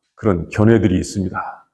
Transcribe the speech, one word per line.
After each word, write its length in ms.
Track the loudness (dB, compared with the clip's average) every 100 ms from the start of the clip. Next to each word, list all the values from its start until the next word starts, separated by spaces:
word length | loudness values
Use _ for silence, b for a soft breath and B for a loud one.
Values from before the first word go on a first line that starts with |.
| _
그런 340 | -4 -2 -2 -2
견해들이 480 | 2 4 4 4 0
있습니다. 720 | -4 -6 -6 -6 -12 -16 _